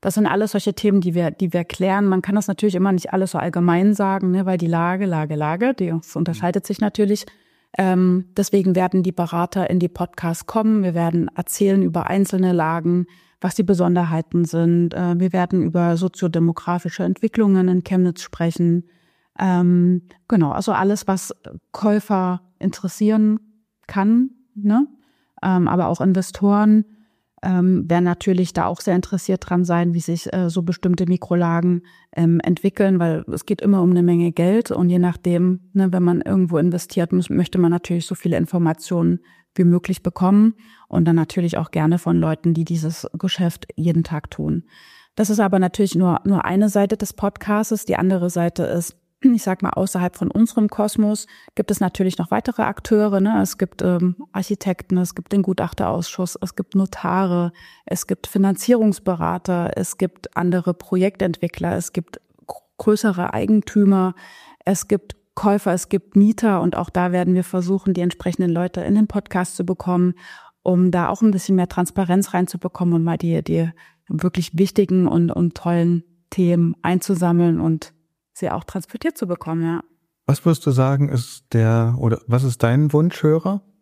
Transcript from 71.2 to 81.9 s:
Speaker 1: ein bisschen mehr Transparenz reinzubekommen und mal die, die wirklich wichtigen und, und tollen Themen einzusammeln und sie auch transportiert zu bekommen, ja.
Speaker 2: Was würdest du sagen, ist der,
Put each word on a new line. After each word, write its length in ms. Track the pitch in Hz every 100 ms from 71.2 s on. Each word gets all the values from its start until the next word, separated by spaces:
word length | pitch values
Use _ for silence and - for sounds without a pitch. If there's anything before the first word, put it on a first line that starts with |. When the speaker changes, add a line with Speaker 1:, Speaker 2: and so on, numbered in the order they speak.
Speaker 1:
ein 80 | 226
bisschen 260 | 190 - 190
mehr 120 | 180
Transparenz 640 | - 170 - 180 180 -
reinzubekommen 600 | 180 185 180 185 - 175
und 100 | 170
mal 120 | 165 165
die, 260 | 170 165
die 280 | 160 165 165 165 - _ _
wirklich 480 | 160 180 185 170 160
wichtigen 500 | 190 - 190 185 180
und, 220 | 165 170
und 240 | - 170
tollen 500 | - 175 175 170 175 165 _ _
Themen 480 | - 175 175 170 170
einzusammeln 760 | 170 180 - 185 175 170 170 165
und 360 | 165 160 - _ _ _ _ -
sie 140 | 185
auch 140 | 101
transportiert 520 | - 190 - 226 330 -
zu 100 | 196
bekommen, 360 | 175 - 165
ja. 180 | 165 170 - _ _ _ -
Speaker 2:
Was 180 | 143
würdest 220 | 170 160 -
du 40 |
sagen, 360 | 131 131 139 143
ist 360 | 135 117 - _
der, 420 | 117 113 113 117